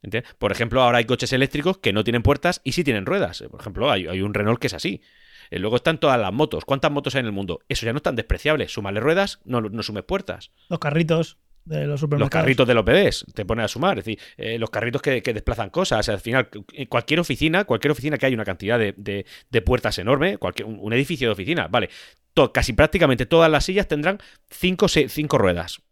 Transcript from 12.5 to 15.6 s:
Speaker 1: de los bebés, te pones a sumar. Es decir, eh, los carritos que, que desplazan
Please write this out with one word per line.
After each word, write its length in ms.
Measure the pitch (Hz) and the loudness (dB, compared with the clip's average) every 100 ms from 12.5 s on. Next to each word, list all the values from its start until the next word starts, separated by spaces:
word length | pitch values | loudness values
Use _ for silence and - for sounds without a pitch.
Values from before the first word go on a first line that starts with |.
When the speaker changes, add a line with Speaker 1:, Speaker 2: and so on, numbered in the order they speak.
| 131 123 | 4 4
Speaker 1:
de 60 | |
los 120 | 117 104 | 4 6
bebés, 400 | 165 107 - - - | 4 4 0 -8 -10
te 100 | 98 | -4
pones 200 | 113 107 | -2 -2
a 20 | |
sumar. 320 | 113 180 139 | 0 -2 -2
Es 60 | 101 | -4
decir, 140 | 104 - - | -8 -10 -12
eh, 200 | 104 117 | -8 -4
los 120 | 110 | -4
carritos 300 | 110 117 131 | -4 -4 -2
que, 180 | - 127 | -2 -2
que 120 | 123 107 | -2 -4
desplazan 340 | - 117 | -4 -4